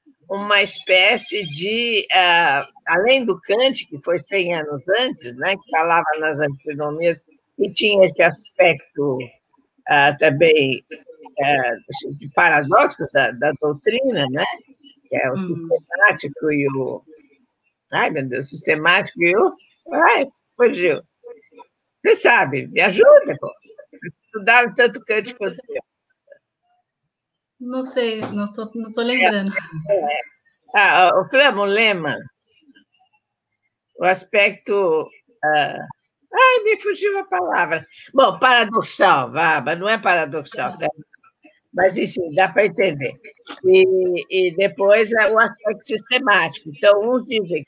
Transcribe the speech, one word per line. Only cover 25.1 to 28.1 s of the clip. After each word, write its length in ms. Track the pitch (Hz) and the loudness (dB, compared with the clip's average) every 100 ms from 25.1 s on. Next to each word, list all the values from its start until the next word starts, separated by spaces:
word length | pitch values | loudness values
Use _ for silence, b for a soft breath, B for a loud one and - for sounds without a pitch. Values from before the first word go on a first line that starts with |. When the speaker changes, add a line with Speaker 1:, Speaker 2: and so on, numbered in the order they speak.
| 214 202 | -4 -4
Speaker 1:
quanto 220 | 247 196 - - | -6 -8 -8 -10
eu. 140 | 214 - _ _ _ _ 571 _ _ 719 719 _ _ _ _ _ _ _ - | -12 -12 _ _ _ _ -20 _ _ _ _ _ _ _ _ _ _ _ -18
Speaker 2:
Não 220 | 247 262 | -10 -6
sei, 380 | 262 254 233 | -4 -2 -4